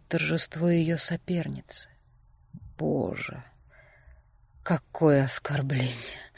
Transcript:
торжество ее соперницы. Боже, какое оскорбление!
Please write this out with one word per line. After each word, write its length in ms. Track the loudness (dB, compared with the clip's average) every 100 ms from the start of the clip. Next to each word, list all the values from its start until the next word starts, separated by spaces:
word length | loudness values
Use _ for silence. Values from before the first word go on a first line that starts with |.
| 0
торжество 600 | -2 0 0 0 0 2
ее 280 | 4 2 0
соперницы. 920 | -2 -4 -4 -4 -2 -6 -10 -12 -12 _ _ _ _ _ _ -20 -16 -6
Боже, 680 | -2 0 -2 -4 -10 -12 -16 _ _ -20 -20 _ -20 -20 _ _ _ -10
какое 640 | -2 -2 -2 2 6 6
оскорбление! 720 | 4 0 -2 -2 0 0 0 -4 -10 -14 -16